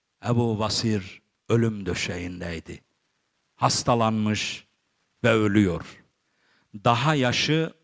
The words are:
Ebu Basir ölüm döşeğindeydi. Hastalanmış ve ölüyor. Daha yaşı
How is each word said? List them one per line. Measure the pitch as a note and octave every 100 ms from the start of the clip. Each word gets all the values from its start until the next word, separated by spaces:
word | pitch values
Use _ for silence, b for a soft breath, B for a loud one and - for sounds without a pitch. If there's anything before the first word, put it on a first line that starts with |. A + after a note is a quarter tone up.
| _ _ G2+
Ebu | A#2+ A#2+ G#2
Basir | G#2+ - A#2 G#2+ F#2 - _ _ -
ölüm | A#2 A#2 G#2+ F2+
döşeğindeydi. | F2 - F2 F2+ F2+ F2 E2 - E2 _ _ _ _ _ _ _ -
Hastalanmış | B2+ - - A#2+ A2 A2 G#2+ G#2 - - - _ _ _ _ _
ve | A#2
ölüyor. | A2+ G#2 G2+ G2 E2 - - _ _ _ _ _ _ _ G#2
Daha | A#2 A#2 C#3+ D3+
yaşı | B2 A#2 - D#3 D#3+ -